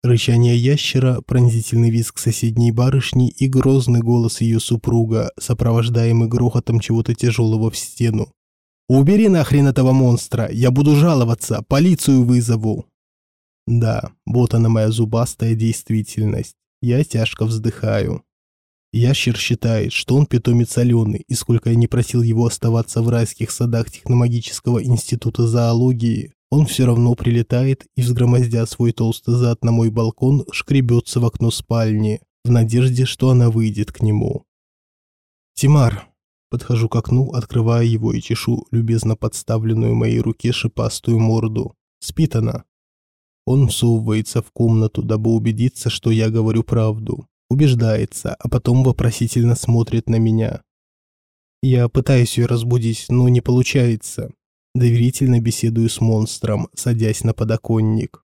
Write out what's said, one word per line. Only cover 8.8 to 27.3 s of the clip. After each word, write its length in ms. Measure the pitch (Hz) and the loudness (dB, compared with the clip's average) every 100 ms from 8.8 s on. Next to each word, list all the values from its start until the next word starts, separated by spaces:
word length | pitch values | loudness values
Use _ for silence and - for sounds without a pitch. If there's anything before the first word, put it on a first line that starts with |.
| _ | _
"Убери 400 | 131 139 208 220 | 4 4 4 4
нахрен 380 | 175 147 143 139 | 2 2 2 2
этого 260 | 131 131 | 2 2
монстра! 580 | 131 127 120 - 113 107 | 4 4 2 -2 -4 -4
Я 180 | 104 123 | 0 0
буду 260 | 127 143 147 | 2 4 4
жаловаться! 680 | 165 147 117 117 - 117 - | 4 2 0 -2 -4 -6 -2
Полицию 560 | 143 175 170 - 135 | 2 2 2 4 4
вызову!" 600 | 120 123 113 113 110 107 - _ _ _ _ _ _ _ - | 4 2 2 -2 -2 -4 -8 _ _ _ _ _ _ _ -2
Да, 440 | 117 113 110 - _ - | 0 0 -2 -6 _ -4
вот 260 | 120 120 | 0 2
она 160 | 117 113 | 2 2
моя 220 | 113 110 | 2 0
зубастая 640 | 110 110 113 120 - 117 110 | 0 -2 -2 -4 -4 -4 0
действительность. 1000 | 113 113 - 110 101 - 107 - - _ _ _ | -2 -4 -4 -4 -4 -4 -4 -4 -8 _ _ _
Я 220 | 120 120 | -2 -2
тяжко 420 | 151 113 110 - 113 | -2 -2 -4 -2 -4
вздыхаю. 800 | 113 110 - 107 107 - - _ _ _ _ _ _ _ | -2 -4 -4 -4 -2 -4 -6 _ _ _ _ _ _ _
Ящер 420 | 113 120 139 - 113 | 0 0 0 -2 -4
считает, 560 | - 117 117 113 101 | -4 -2 0 -2 -2
что 240 | - - 127 | -6 0 0
он 120 | 147 | 2
питомец 500 | 120 123 120 117 - | 0 2 2 0 0
Алёны, 460 | 123 117 107 104 - | 2 2 0 -4 -6
и 60 | |
сколько 360 | 123 - 120 - | -6 0 0 2
я 60 | 117 | 2
не 120 | 117 | 2
просил 340 | 123 120 123 | 0 0 0
его 240 | 117 113 117 | 2 2 0
оставаться 560 | - 117 117 117 - | 0 0 0 -2 -2
в 80 | 117 | 0
райских 400 | 117 113 - 117 | 0 -2 -4 -8
садах 400 | - 120 117 117 | -2 -2 -2 -4
Техномагического 920 | - - 123 120 117 - - - 117 | -8 0 2 2 -2 -6 -8 -2 -2
института 640 | 123 117 - 120 120 - 117 | 0 -2 -2 -4 -4 -2 0
зоологии, 840 | 117 117 117 127 123 117 110 - _ _ | 2 2 2 0 0 0 -2 -6 _ _
он 160 | 143 151 | 0 0
всё 200 | - 127 | 2 2
равно 280 | 120 120 123 | 4 2 2
прилетает 720 | 127 | 0